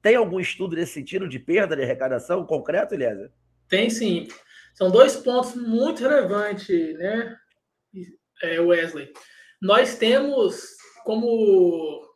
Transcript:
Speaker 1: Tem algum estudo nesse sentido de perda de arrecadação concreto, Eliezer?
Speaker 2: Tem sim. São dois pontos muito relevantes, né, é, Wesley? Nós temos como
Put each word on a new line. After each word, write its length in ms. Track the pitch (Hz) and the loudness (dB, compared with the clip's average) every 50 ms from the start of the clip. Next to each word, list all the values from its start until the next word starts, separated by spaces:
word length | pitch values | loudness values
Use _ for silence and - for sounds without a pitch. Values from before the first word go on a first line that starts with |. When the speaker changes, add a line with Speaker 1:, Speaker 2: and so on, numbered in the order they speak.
Speaker 1:
Tem 140 | _ 208 226 | _ 4 4
algum 240 | 247 226 185 175 190 | 4 2 0 -2 -6
estudo 380 | 180 - - - 180 190 165 | -6 -6 -6 -8 -8 -8 -4
nesse 160 | 160 170 165 - | -6 -6 -8 -8
sentido 360 | 156 131 - - 185 190 175 | -14 -14 -8 -8 -8 -6 -6
de 100 | 127 127 | -10 -12
perda 360 | - - 170 202 202 175 156 | -6 -2 0 0 0 0 -2
de 80 | 139 135 | -4 -2
arrecadação 640 | 120 131 127 131 131 131 120 120 - 175 190 170 | -4 -2 -4 -2 -4 -4 -4 -4 -4 -4 -4 -2
concreto, 480 | - 160 143 - - 151 185 - - 220 | -4 -4 -4 -4 -2 -2 -2 -2 -2 -4
Eliezer? 380 | 160 131 117 107 98 98 - _ _ _ _ _ _ _ _ | -4 -4 -4 -4 -6 -14 -18 _ _ _ _ _ _ _ _
Speaker 2:
Tem 220 | - 190 220 226 | 0 0 0 0
sim. 380 | 226 - 240 208 175 170 - - - - _ _ _ - - _ _ | -2 -2 -2 -2 -2 -2 -4 -8 -18 -20 _ _ _ -20 -20 _ _
São 160 | _ 196 185 | _ 0 4
dois 240 | 185 226 269 262 - | 8 8 8 8 6
pontos 400 | - - 254 240 247 247 - - | -2 -4 -2 -2 -2 -2 -2 -6
muito 480 | 247 240 226 226 226 262 311 330 - 233 | -8 -6 -2 0 0 0 0 -2 -2 -2
relevantes, 960 | 269 294 285 226 180 202 208 208 208 202 190 - - 190 170 165 160 160 156 | 2 2 2 2 2 -2 -2 -2 -4 -6 -8 -6 -2 -2 -2 -2 -2 -6 -6
né, 380 | 175 196 214 233 233 226 - - _ _ _ _ _ _ _ _ _ _ _ 190 180 180 - _ _ _ _ _ - | -6 -4 -4 -4 -6 -8 -12 -18 _ _ _ _ _ _ _ _ _ _ _ -18 -18 -18 -20 _ _ _ _ _ -8
é, 180 | 165 165 165 | -6 -2 0
Wesley? 520 | 170 175 175 165 165 165 156 147 139 - - - - _ _ - - _ _ _ - | 2 4 4 2 2 -4 -6 -12 -16 -16 -18 -20 -20 _ _ -20 -20 _ _ _ 0
Nós 340 | 185 202 233 262 - - | 4 4 4 4 2 0
temos 760 | - 226 220 247 277 285 285 277 262 220 180 151 - - - - - - - _ - - | -2 0 2 2 2 2 0 0 0 0 0 -2 -4 -14 -20 -20 -20 -20 -20 _ -12 -6
como 1000 | - 220 220 226 240 233 226 214 202 190 185 180 175 165 165 160 151 147 151 - - _ | -4 -4 -2 0 0 0 2 4 4 6 6 6 4 2 -2 -6 -8 -10 -12 -16 -20 _